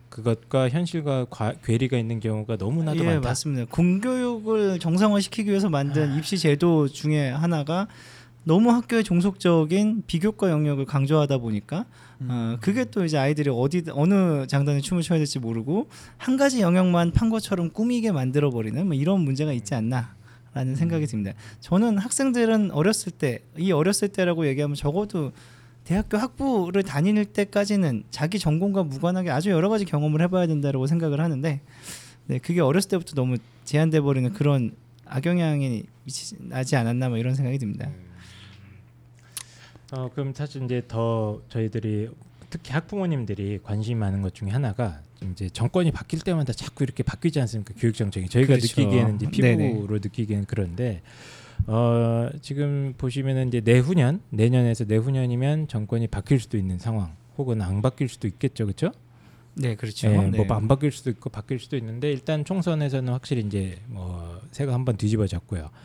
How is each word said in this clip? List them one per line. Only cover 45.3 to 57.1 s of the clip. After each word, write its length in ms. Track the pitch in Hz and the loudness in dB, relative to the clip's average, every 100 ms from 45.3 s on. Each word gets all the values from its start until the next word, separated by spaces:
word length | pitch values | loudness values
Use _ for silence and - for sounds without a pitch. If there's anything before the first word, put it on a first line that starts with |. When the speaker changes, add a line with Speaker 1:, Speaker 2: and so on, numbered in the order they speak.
Speaker 1:
이제 160 | 90 95 | -6 -6
정권이 420 | - 113 185 165 | -2 0 2 0
바뀔 280 | - - 160 | -2 -6 -6
때마다 320 | - 165 131 | -2 -2 -2
자꾸 300 | 113 - - | -6 -8 -4
이렇게 200 | 131 - | -4 -2
바뀌지 360 | - - 170 147 | -4 -2 -2 0
않습니까? 320 | 117 113 101 - | -2 -4 -8 -2
교육 180 | 117 107 | 0 0
정책이. 340 | 101 98 90 | -2 -2 0
저희가 260 | 120 135 131 | 4 6 4
Speaker 2:
그렇죠. 260 | 113 - | 2 2
Speaker 1:
느끼기에는 340 | 101 123 113 104 | 2 4 2 0
이제 120 | 139 - | -2 2
Speaker 2:
네네. 320 | 123 110 131 | 4 4 2
Speaker 1:
피부로 220 | 107 101 107 | 0 -2 -4
느끼기에는 500 | 101 - 107 104 98 | -4 -4 -2 -2 -2
그런데, 540 | - 90 90 123 90 - - - - - - - | -2 -4 -2 -4 -4 -10 -20 -20 -20 -10 -6 0
어, 640 | 110 120 117 117 117 120 147 | 2 4 4 2 2 -2 -6
지금 520 | - 139 143 143 139 127 | -8 -4 -2 -2 -4 -4
보시면은 520 | 131 127 135 131 127 | -4 -2 -2 0 0
이제 120 | 120 | 2
내후년, 600 | 113 123 131 180 123 180 - | 6 6 6 4 4 2 -2
내년에서 560 | 107 117 127 120 113 104 | 2 4 6 4 2 0
내후년이면 800 | 110 127 131 127 120 139 156 151 | 0 2 0 0 0 0 0 -2
정권이 400 | 110 107 117 113 | -4 -2 -2 -2
바뀔 320 | 104 - 139 | -2 2 2
수도 180 | - 110 | 2 -2
있는 220 | 92 90 | -2 -2
상황, 340 | 110 110 85 | -2 -2 -4